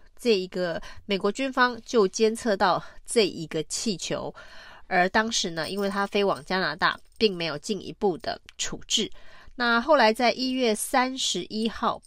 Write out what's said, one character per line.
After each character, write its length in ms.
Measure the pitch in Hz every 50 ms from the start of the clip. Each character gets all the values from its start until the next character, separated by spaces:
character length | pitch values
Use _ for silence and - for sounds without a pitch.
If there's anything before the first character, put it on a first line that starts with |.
| - - - -
这 160 | - 247 220
一 140 | 190 185 185
个 340 | - 185 180 175 160 170 - - - - -
美 100 | - 202
国 140 | 185 185 202
军 220 | 202 - 269 269 254
方 280 | 285 254 247 247 233 -
就 240 | - - 240 202 190
监 260 | - - 226 220 226
测 220 | 226 - 240 196
到 260 | 190 208 185 165 143 - - - - -
这 200 | - - 233 208
一 200 | 175 - - 165
个 160 | 151 - 160 156
气 320 | - - - - 233 196
球， 380 | 156 - - 156 135 127 143 - - - - - - - - - - - -
而 200 | 190 185 180 190
当 200 | - 220 220 226
时 200 | 226 - - 185
呢， 180 | 165 165 151 -
因 80 | 185 202
为 100 | 202 196
它 160 | 190 202 202
飞 200 | 202 - 208 202
往 200 | 196 156 127 -
加 140 | - 185 185
拿 160 | 185 156 147
大， 240 | - 180 165 - - - - -
并 200 | - 226 214 190
没 80 | 170 165
有 120 | 165 143 147
进 220 | - - 214 180
一 120 | - - 156
步 260 | - - 202 170 135
的 220 | - - - - - - -
处 240 | - - - - - - -
置。 200 | - 226 208 - - - - - - - - - -
那 260 | - 247 240 233 233
后 160 | 240 302 311
来 160 | 277 233 220 220
在 200 | - 247 233 202
一 180 | - 254 262
月 240 | 254 262 254 226 214
三 440 | - - - - 262 247 262 262 262
十 240 | - - - 180 175 -
一 180 | - 214 220 233
号， 320 | - - - 214 - - -